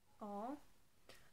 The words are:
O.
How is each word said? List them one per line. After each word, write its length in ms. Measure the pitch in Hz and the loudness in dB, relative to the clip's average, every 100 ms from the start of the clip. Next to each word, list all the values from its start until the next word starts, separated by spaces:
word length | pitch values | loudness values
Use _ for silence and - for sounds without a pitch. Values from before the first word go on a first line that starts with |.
| - - | -16 -4
O. 360 | 208 202 233 294 - - - - - - - | 2 6 6 4 -2 -12 -14 -12 -10 -10 -10